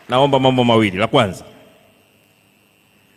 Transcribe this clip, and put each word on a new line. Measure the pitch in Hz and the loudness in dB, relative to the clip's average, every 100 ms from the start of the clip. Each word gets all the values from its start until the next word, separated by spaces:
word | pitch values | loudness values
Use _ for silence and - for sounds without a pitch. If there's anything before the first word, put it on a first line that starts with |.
| - | -4
naomba | 123 139 135 | -2 0 2
mambo | 131 127 | 0 0
mawili. | 120 113 107 92 | 2 2 0 -2
La | 113 | -2
kwanza, | 139 101 85 - - - _ _ _ _ _ _ _ _ _ _ _ _ _ _ | 0 -2 -6 -18 -20 -20 _ _ _ _ _ _ _ _ _ _ _ _ _ _